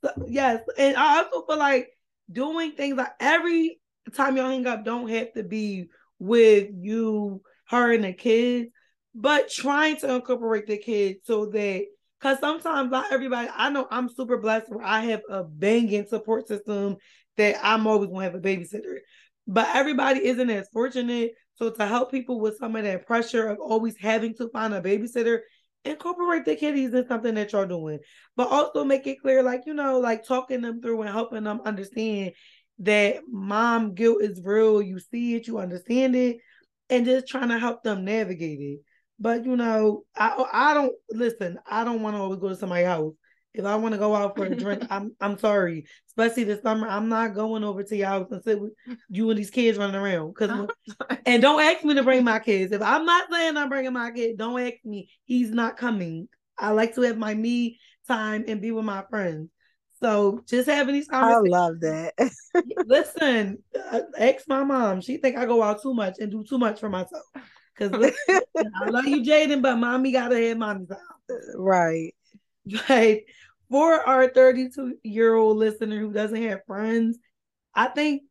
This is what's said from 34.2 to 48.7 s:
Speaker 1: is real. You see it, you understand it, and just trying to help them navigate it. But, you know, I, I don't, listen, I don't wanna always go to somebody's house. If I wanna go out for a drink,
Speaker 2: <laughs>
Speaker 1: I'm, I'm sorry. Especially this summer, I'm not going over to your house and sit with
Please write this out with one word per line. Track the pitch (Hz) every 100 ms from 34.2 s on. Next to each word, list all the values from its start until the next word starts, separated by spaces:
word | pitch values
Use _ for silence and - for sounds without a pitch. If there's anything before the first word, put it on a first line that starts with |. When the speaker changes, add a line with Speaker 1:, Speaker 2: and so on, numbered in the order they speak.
Speaker 1:
is | 208 185
real. | 180 208 220 214
You | 202 185
see | - 233 240
it, | 233 233
you | 226
understand | 185 180 - 240 262 254
it, | 247 233 _ _ _ _ _
and | 254 240
just | 262 262
trying | 269 240
to | 233
help | 240 233
them | 220 196
navigate | 185 220 202 180 165 147
it. | 143 143 _ _ _ _
But, | 220 233
you | 240 247
know, | 233 220 214 208 - -
I, | 214 226 247
I | 208 285
don't, | 294 277 - _
listen, | 226 240 226 180 175 -
I | 208
don't | 233 233
wanna | 214 208
always | 196 190
go | 196
to | 185
somebody's | 190 175 180
house. | 170 156 156 _ _ _
If | 220
I | 196 214
wanna | 226 214
go | 214
out | 208 202 202
for | 190
a |
drink, | 240 202 202 240
Speaker 2:
<laughs> |
Speaker 1:
I'm, | 196 202 -
I'm | 196 202
sorry. | 220 208 180 165 151 - _
Especially | - 226 233
this | 214 208
summer, | 220 220 220
I'm | 202 220
not | 226 226
going | 202 220 220
over | 208 190
to | 202 214
your | 196
house | 196 185
and | 190
sit | 226 208
with | 208